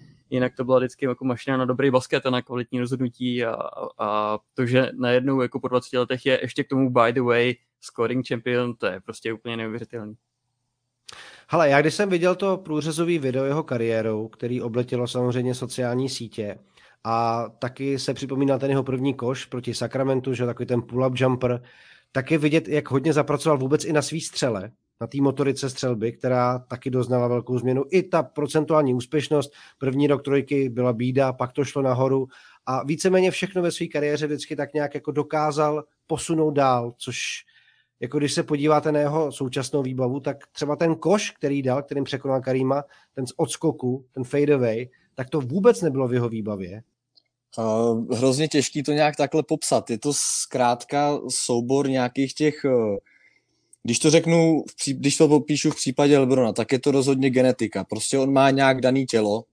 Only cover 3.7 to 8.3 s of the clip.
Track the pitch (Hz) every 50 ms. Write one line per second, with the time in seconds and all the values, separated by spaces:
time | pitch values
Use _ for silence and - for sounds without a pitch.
3.7 | - - - - - - 110 107 104 107 107 104 107 104 _ _ - - 127 120
4.7 | 127 131 131 - - - 127 120 123 127 127 139 135 135 123 120 - 127 - 127
5.7 | 127 123 - - - 123 123 - 127 127 - 135 131 - - 123 - - 139 -
6.7 | 143 131 135 127 123 127 117 117 120 135 123 120 117 120 120 123 123 - _ _
7.7 | _ _ - - - - 117 113 123 131 127 -